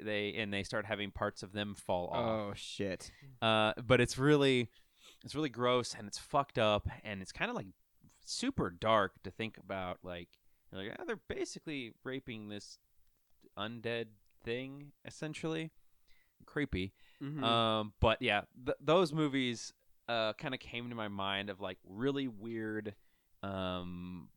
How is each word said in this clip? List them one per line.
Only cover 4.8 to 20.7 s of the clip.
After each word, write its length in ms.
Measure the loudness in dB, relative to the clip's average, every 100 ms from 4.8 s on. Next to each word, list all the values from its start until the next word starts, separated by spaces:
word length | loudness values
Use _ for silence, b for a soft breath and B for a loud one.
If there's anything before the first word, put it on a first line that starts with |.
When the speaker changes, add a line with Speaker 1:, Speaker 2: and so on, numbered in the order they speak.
| B B B B
Speaker 1:
it's 100 | -10
really 160 | -4 -4
gross, 460 | 0 4 4 2 -6
and 100 | -10
it's 100 | -10
fucked 400 | -2 0 0 4
up, 280 | 4 4 2 -6 -8
and 160 | -8
it's 100 | -8
kinda, 220 | -4 -4
like, 140 | -4 -10 -14 _ _ -20 _ -10
super 440 | -4 -2 0 -2
dark 540 | 0 4 6 4 0
to 80 | -10
think 260 | -6 -6 -8
about. 420 | -8 -6 -4 -6
Like, 240 | -8 -10 -12 _ _ _ _
you're 120 | -10
like, 140 | -8 -8
"Ah, 40 | -6
they're 160 | -8 -6
basically 640 | -6 -6 -8 -8 -8 -8 -10
raping 460 | -8 -6 -6 -10 -8
this 300 | -10 -10 -18 _ _ _ _ _ _ -14 -6
undead 500 | -6 -4 -2 -2 -4 -10 _ _
thing, 480 | -4 -4 -4 -10 -16 -18 -16
essentially." 680 | -8 -6 -4 -2 -2 -4 -10 -20 _ b b b _ -6
Creepy. 480 | -2 0 0 -2 b b b
Speaker 2:
Mm-hmm. 200 | -6 0
Speaker 1:
Um, 500 | 4 6 6 4 0 4
but 220 | 6 6
yeah, 200 | 4 2 0 -6 -4
th-, 120 | -2
those 320 | 4 6 6
movies, 600 | 4 2 2 0 -2 -8 -16 _ _ -2
uh, 260 | 0 0
kinda 240 | 0 -4 -6
came 320 | -6